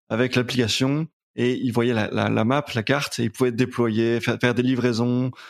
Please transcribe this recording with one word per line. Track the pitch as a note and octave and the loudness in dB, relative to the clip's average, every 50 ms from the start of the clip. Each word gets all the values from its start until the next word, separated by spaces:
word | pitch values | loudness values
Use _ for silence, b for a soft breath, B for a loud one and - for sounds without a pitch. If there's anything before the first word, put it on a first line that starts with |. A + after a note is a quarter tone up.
| _ - | _ -4
avec | A2 A2+ B2 B2 - | -2 0 0 2 2
l'application, | B2+ B2 - - B2 A#2+ G#2+ - - C3 C3+ C#3 D3+ E3 D#3 _ _ _ _ _ | 0 0 0 0 0 0 0 0 0 0 0 0 0 -2 -4 _ _ _ _ _
et | - A#2+ B2 B2+ | -2 0 0 0
il | - B2 B2+ G#2+ | 0 -2 0 0
voyait | A#2+ A#2 B2 A#2+ | 2 2 2 0
la, | A2 G#2 - | 0 -2 -2
la, | - G#2+ G#2+ G#2 | -2 -2 0 0
la | A2 A2 A2 | 2 2 2
map, | A2+ C3+ D3 C#3+ - - | 2 0 0 -2 -2 -4
la | A#2+ G2+ | -4 0
carte, | - C#3 C#3+ C#3+ - - - | 0 0 0 -2 -4 -4 -4
et | A#2 | -4
il | A2 - | -4 0
pouvait | - C3 B2+ | 0 0 0
déployer, | A#2+ A2+ B2+ B2 B2 - A#2+ A#2 G#2+ A2 A2+ A#2 A#2 A#2 | 2 0 -2 0 0 0 0 0 2 0 2 2 0 0
faire, | A2+ - A2+ G2+ | -2 -2 -2 0
faire | - B2 A#2 | 0 0 2
des | B2 B2 | 2 0
livraisons, | B2+ C3 A#2+ A#2 B2 A#2 G#2+ A#2+ B2 B2 B2 B2+ B2+ B2 B B | 0 0 2 0 0 0 0 0 0 0 0 -2 -2 -6 B B